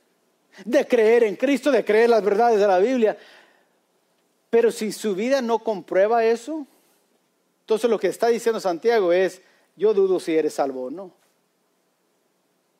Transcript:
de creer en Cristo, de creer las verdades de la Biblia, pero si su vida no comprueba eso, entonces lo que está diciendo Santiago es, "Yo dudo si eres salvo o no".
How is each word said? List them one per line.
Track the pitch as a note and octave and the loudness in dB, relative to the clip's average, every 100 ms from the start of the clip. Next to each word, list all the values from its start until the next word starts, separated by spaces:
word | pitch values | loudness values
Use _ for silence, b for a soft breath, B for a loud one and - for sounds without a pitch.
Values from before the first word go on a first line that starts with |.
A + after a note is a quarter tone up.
| _ _ _ _ _ B | _ _ _ _ _ B
de | G3 C#4 - | -2 -2 0
creer | A#3+ A3 A#3+ | 2 4 4
en | A3 | 2
Cristo, | F3+ C4 C#4 D4 | 0 -2 0 0
de | A#3 | 0
creer | - G#3+ A#3 | 0 2 4
las | A3+ | 2
verdades | G3 G3 A#3+ G#3+ | 2 2 2 2
de | G3+ | 2
la | F#3 | 2
Biblia, | A3 C4 G#3+ - B B B B B B _ _ _ _ _ _ _ | 2 2 0 -2 B B B B B B _ _ _ _ _ _ _
pero | A#3 A#3 | 2 2
si | - G#3+ | 0 -6
su | - G#3+ F#3 | -6 -6 -4
vida | A#3+ C#4 | -2 -2
no | A#3 A3+ | -2 -4
comprueba | A3+ G3+ - F3+ G#3 A#3 | -4 -8 -4 0 2 2
eso, | A3+ A#3 B3+ D#4 C#4 _ _ _ _ _ _ _ _ _ | 0 -2 -6 -12 -12 _ _ _ _ _ _ _ _ _
entonces | - A3 A#3+ | -6 -2 0
lo | G#3 | 0
que | F#3 | -2
está | - A#3+ | 0 0
diciendo | A#3 A#3 A3 | 0 -2 -2
Santiago | F#3 E3+ A3 A#3 F3+ | -4 -2 0 2 2
es, | F3+ F#3 F#3 b b b | 2 0 -4 b b b
"Yo | - G3+ | -2 0
dudo | G3+ F#3+ F3 | 2 2 0
si | - D#3+ | -2 -2
eres | D3+ | -2
salvo | - C#3 C3 | -2 -4 -6
o | B2+ | -10
no". | D#3+ F#3 - _ _ _ _ _ _ _ _ _ _ _ _ _ _ _ | -12 -16 -20 _ _ _ _ _ _ _ _ _ _ _ _ _ _ _